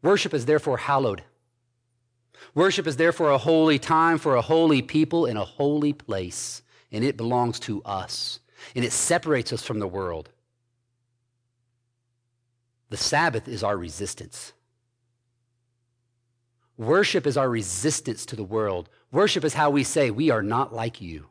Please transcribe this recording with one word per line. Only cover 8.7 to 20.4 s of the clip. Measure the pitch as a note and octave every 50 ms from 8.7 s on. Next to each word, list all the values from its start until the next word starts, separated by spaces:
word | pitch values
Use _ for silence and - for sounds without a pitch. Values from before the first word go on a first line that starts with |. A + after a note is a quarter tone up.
| -
and | B2+ A#2+
it | - -
separates | - - - E3+ F3 - D#3+ D3+ B2+ A2+ -
us | B2+ A2+ -
from | - A#2+ G#2+
the | G#2
world. | F#2+ F2 G2 F#2+ F2+ E2+ D#2+ D2+ - _ _ _ _ _ _ _ _ _ _ _ _ _ _ _ _ _ _ _ _ _ _ _ _ _ _ _ _ _ _ _ _ _ _ _ _ _ _ _ _ _ _ _ _ _ _ _ _ _ _ _ _
The | G#2+
Sabbath | - - - D#3 D3 E3 E3+ B2+ A2+ -
is | - A#2+ G2+ G#2
our | G2+ G2+
resistance. | F#2+ F2 E2+ D#2 F2+ G2+ F#2+ - - - - - - - - _ _ _ _ _ _ _ _ _ _ _ _ _ _ _ _ _ _ _ _ _ _ _ _ _ _ _ _ _ _ _ _ _ _ _ _ _ _ _ _ _ _ _ _ _
Worship | - A2+ A2+ D#3 F#3+ G#3 - - F#3 -
is | D3+ B2+
our | D3 C3+ B2+
resistance | A#2+ A2+ G#2 F#2 - - - D#3 D3 - - C3+ A2+ - -
to | - -
the | G#2+ G#2
world. | F#2 G#2+ A2+ A2 G2+ F#2+ F2+ E2+ _ _ _ _ _
Worship | - C#3+ G3+ G#3+ - D#3+ C#3+
is | D#3 -
how | D3+ D3+ D3
we | C#3+ C#3+ C3
say, | - - D#3 C#3+ A#2+
"We | G#2 A2+ D#3 D#3
are | B2 A2